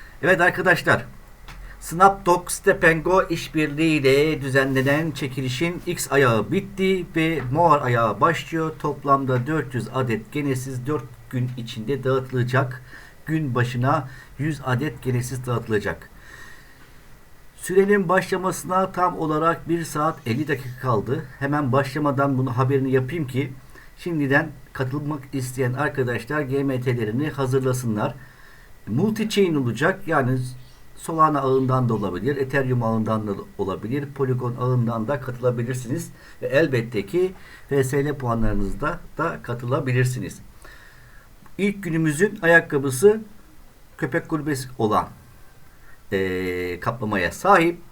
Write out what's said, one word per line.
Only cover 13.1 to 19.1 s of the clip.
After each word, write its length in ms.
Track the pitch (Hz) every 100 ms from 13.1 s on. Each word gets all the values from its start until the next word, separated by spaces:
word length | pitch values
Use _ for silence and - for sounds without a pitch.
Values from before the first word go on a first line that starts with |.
| - -
Gün 280 | 160 147
başına 540 | 120 120 123 127 156 - - - -
yüz 220 | 151 143
adet 380 | 127 123 151 -
Genesis 440 | 131 123 120 127 127
dağıtılacak. 640 | 117 113 107 95 80 - - - - - - - - - - - - - - - -
Sürenin 520 | - 185 196 208 170
başlamasına 840 | 185 185 185 185 175 151 185 190
tam 260 | - 180